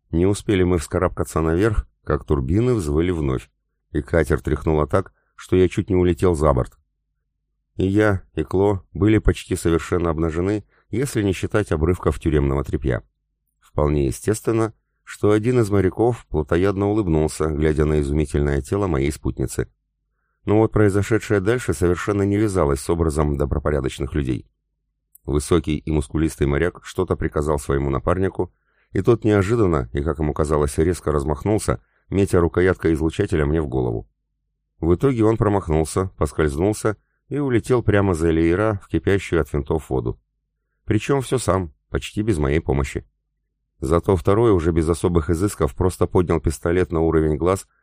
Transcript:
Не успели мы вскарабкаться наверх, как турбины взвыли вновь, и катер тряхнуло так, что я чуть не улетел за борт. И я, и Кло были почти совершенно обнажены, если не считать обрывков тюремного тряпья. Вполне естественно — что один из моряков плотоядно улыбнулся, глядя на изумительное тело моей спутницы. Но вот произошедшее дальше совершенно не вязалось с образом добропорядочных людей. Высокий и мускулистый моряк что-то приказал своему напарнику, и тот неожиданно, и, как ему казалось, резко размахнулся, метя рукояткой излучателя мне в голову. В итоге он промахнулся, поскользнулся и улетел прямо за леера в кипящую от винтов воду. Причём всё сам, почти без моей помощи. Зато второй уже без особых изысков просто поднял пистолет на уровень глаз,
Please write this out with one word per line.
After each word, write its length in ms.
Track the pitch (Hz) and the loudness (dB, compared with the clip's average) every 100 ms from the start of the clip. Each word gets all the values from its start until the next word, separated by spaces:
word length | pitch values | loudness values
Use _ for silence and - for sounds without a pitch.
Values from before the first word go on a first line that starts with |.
| _ | _
Не 160 | 82 92 | 0 0
успели 360 | 104 - 98 | 0 0 2
мы 160 | 90 90 | 2 0
вскарабкаться 640 | - 87 87 - 82 82 | -2 -4 -4 -6 -6 -2
наверх, 480 | 80 85 110 104 - _ | 0 0 0 -2 -6 _
как 200 | - 76 | -6 -4
турбины 500 | - 73 65 95 123 | -2 -2 0 0 0
взвыли 360 | 117 76 71 90 | -2 -2 0 0
вновь, 400 | 85 71 62 - _ _ _ _ | -2 -2 -4 -8 _ _ _ _
и 100 | 76 | -8
катер 380 | - 82 80 76 | -2 0 0 -2
тряхнуло 460 | - 76 - 78 76 | -2 -4 0 0 0
так, 260 | 98 - _ _ | -2 -4 _ _
что 220 | - - - | -20 -2 2
я 120 | 90 | 2
чуть 220 | - 92 | 0 -2
не 60 | 92 | 0
улетел 380 | 90 85 92 | 0 2 0
за 180 | 80 76 | 2 2
борт. 260 | 64 62 - _ _ _ _ _ _ _ _ _ - | 2 -2 -8 _ _ _ _ _ _ _ _ _ -4
И 100 | 92 | 0
я, 360 | 101 107 95 - | 2 2 0 -4
и 80 | - | -8
Кло 400 | 78 92 101 98 - | -4 0 0 0 -6
были 260 | 78 101 107 | 0 2 4
почти 380 | - - - 90 | 2 0 -2 -4
совершенно 540 | 87 82 - 90 85 | 0 0 0 -2 -2
обнажены, 540 | 78 82 78 92 104 - _ _ | -2 -2 -2 -2 -4 -6 _ _
если 320 | 101 143 117 | -6 -4 -2
не 100 | 101 | -2
считать 400 | 90 92 110 101 | -2 -2 -2 -2
обрывков 460 | 80 80 90 80 78 | 0 2 2 0 -2
тюремного 460 | 82 73 69 69 | 0 0 2 0
тряпья. 380 | 67 71 67 58 - _ _ _ _ _ | -2 -4 -4 -4 -6 _ _ _ _ _
Вполне 460 | _ - 76 73 67 | _ -2 0 0 0
естественно — 680 | 60 - 110 - 113 110 - _ _ - | -2 -4 -2 -2 0 -2 -4 _ _ -20
что 220 | - 101 | -2 2
один 280 | 107 110 127 | 2 2 2
из 120 | 104 | 2
моряков 560 | 101 92 - 113 117 - | 2 2 2 0 0 -4
плотоядно 640 | 78 73 85 95 95 101 | -4 0 2 2 0 0
улыбнулся, 580 | 104 95 78 78 - 78 | 0 2 2 0 0 -2
глядя 400 | 73 78 76 76 | 0 0 2 2
на 160 | 76 | 2
изумительное 580 | 69 73 73 76 71 69 | 0 0 0 0 0 -2
тело 280 | 65 101 98 | -2 -2 0
моей 220 | 73 71 | 0 -2
спутницы. 640 | - - - 64 - - _ _ _ _ _ _ _ | -2 -6 -4 -4 -6 -8 _ _ _ _ _ _ _
Но 140 | - 104 | 0 2
вот 120 | 110 | 4
произошедшее 680 | 110 107 98 98 110 - 104 | 4 2 2 0 0 0 0
дальше 320 | 92 123 - | 0 0 -2
совершенно 520 | 87 87 87 - 101 | 0 0 0 -2 0
не 120 | 98 101 | 2 2
вязалось 440 | 110 95 73 67 | 2 2 2 0
с 100 | - | -2
образом 480 | 85 82 73 73 71 | 0 0 0 0 0
добропорядочных 760 | 69 73 76 73 65 - 69 | -2 -2 -2 -2 -2 -6 -6
людей. 320 | 76 65 58 - _ _ _ _ _ _ - | -4 -2 -4 -8 _ _ _ _ _ _ -16
Высокий 540 | - 71 - 87 78 76 | -4 -4 2 0 2 -4
и 120 | - | -2
мускулистый 560 | 76 69 78 80 - 69 | -2 -2 0 -2 0 0
моряк 340 | 71 85 - | 2 0 -4
что-то 320 | - - 90 82 | -8 -4 -2 -2
приказал 420 | 82 78 73 73 | -2 -2 -2 -2
своему 300 | - 69 69 | -2 -2 -2
напарнику, 640 | 67 - 87 95 - 92 _ _ _ _ | -2 -2 -2 -2 -4 -8 _ _ _ _
и 80 | 98 | -2
тот 240 | 92 117 | 2 2
неожиданно, 640 | 110 104 95 117 98 78 60 | 2 2 2 2 2 0 -2
и, 80 | 69 | -4
как 160 | 73 78 | -4 -2
ему 160 | 78 | -2
казалось, 420 | 71 76 76 73 - | -2 0 0 0 0
резко 340 | 80 87 - | 0 0 -2
размахнулся, 680 | 73 69 76 98 107 - 62 _ _ - | -2 -2 -4 -2 -2 -2 -6 _ _ -4
метя 280 | 92 98 90 | 0 2 2
рукояткой 520 | 85 - 92 90 - | 2 2 2 2 0
излучателя 540 | 78 80 - 101 80 73 | 0 0 -2 -2 0 0
мне 160 | 80 | 0
в 40 | 73 | -2
голову. 440 | 64 62 55 - _ _ _ _ _ _ _ | -4 -4 -6 -10 _ _ _ _ _ _ _
В 160 | 80 | 0
итоге 300 | 90 139 120 | 2 2 2
он 140 | 110 113 | 2 2
промахнулся, 720 | 104 101 85 78 78 - 95 - | 2 2 0 0 0 -2 -4 -2
поскользнулся 800 | 76 - 78 71 95 107 117 104 _ _ - | -4 0 -2 0 0 0 -4 -6 _ _ -8
и 80 | 135 | -6
улетел 440 | 143 117 - 123 | -2 -2 0 0
прямо 300 | 110 101 101 | 2 2 2
за 160 | 82 82 | 2 2
леера 500 | 82 82 90 110 101 | 2 2 2 0 -2
в 40 | - | -4
кипящую 520 | 82 - 98 - 85 | -4 0 0 0 -2
от 100 | 73 | 0
винтов 340 | 76 67 80 - | -4 -2 -4 -2
воду. 320 | 65 58 - _ _ _ _ _ _ | -4 -4 -8 _ _ _ _ _ _
Причём 380 | - 104 - 139 | -4 -2 0 -2
всё 160 | 127 131 | 0 -2
сам, 340 | - 92 85 - _ | 0 -2 -2 -10 _
почти 320 | - - - | -8 -6 -4
без 160 | 107 87 | -2 0
моей 240 | 69 78 | 0 0
помощи. 460 | 73 67 69 - - _ _ _ _ _ _ _ | 0 -2 -2 -6 -12 _ _ _ _ _ _ _
Зато 360 | 67 85 - 95 | 0 0 2 0
второй 360 | - 101 117 | 2 2 4
уже 200 | 92 80 | 2 2
без 160 | 85 80 | 0 0
особых 420 | 85 95 85 80 | 0 0 0 0
изысков 440 | 82 101 - 76 | 0 -2 -2 -4
просто 320 | - 90 - 87 | -2 -2 -2 0
поднял 340 | 98 85 85 | 0 0 0
пистолет 500 | 82 76 85 87 90 | -2 -2 -2 0 0
на 100 | 80 | 0
уровень 360 | 80 80 78 73 | 2 2 2 0
глаз, 320 | 85 95 - _ | 0 -2 -4 _